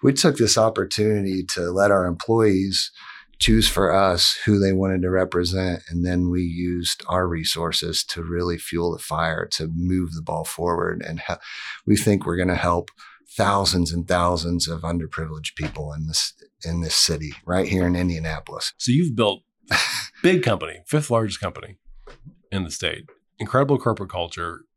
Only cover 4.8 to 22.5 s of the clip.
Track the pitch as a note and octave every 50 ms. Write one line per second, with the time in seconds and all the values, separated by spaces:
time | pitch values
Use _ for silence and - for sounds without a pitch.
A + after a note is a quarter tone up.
4.8 | F#2+ F#2+ F#2+ F#2 F2+ F2+ F#2 F#2 F#2 F2+ - F2 F2 F2 F#2 F#2+ F#2 F#2 F2 E2
5.8 | - - E2 F2 F2 F2+ F2+ F2+ F2+ F2+ F2 F2+ F2 E2+ E2+ F2 F2+ F2 F2 F2
6.8 | E2+ - - - - - F2+ F#2 F#2 F2 E2+ D#2+ D#2+ D#2+ - E2 E2 E2 D#2+ -
7.8 | - E2+ D#2+ - - - - F2 E2 E2 F2 F2 F2 F2 F2 E2 - - - E2+
8.8 | E2+ F2 E2+ D#2+ - - D#2+ D#2 E2 E2 D#2+ E2 E2+ - - - D#2+ D#2+ E2 E2
9.8 | F2 F2+ F#2 F#2 F2+ E2 E2 D#2+ D#2+ - - D#2 D#2+ - - - E2+ F2 E2+ F2
10.8 | F2 E2+ E2+ E2+ D#2+ D#2 D#2+ E2 - - F2 - - - - - - - - -
11.8 | _ - G#2+ G#2 - A2 G#2 G2 - F2 E2+ F2+ F2+ F#2 F2+ F2 - F2 F2 F2
12.8 | E2+ - _ _ - - - _ _ _ - - G#2 G2 G2+ G2+ G2 F#2 F#2 F2+
13.8 | E2+ D#2 E2+ E2+ E2+ F2+ F2+ F2 F2 F2 F2+ E2 E2 E2+ F2+ F2 - - E2+ D#2+
14.8 | D#2+ E2 E2+ F2 D#2+ D#2 - - D#2+ D#2 D#2 D#2 D2+ - _ - D2+ D2+ - D2+
15.8 | D2+ D2 D2 D#2 D#2 D#2 D#2 - - - - _ - _ _ _ - E2 E2 F2
16.8 | E2+ D#2 - - - - E2 D2 D#2 D2 C#2 - _ - F2 F#2 F#2+ F#2+ F#2+ F#2
17.8 | F2+ F2 F2+ F2 F2+ F2+ E2+ E2 D#2+ D#2+ D#2 D2 - - - - - - - _
18.8 | - A#2+ B2 D3 F3+ D#3+ A#2+ G#2+ A2+ G#2 G2 - _ _ _ _ _ - - -
19.8 | - - - - - - _ - - E3+ F#3 F3+ - A#2+ G#2 F2 D2+ D#2+ E2 -
20.8 | - - - D3+ D3 - B2 A2+ A2+ G#2 G2 - - F2+ - - - - G2 _
21.8 | _ - - - - - - - - - - _ _ _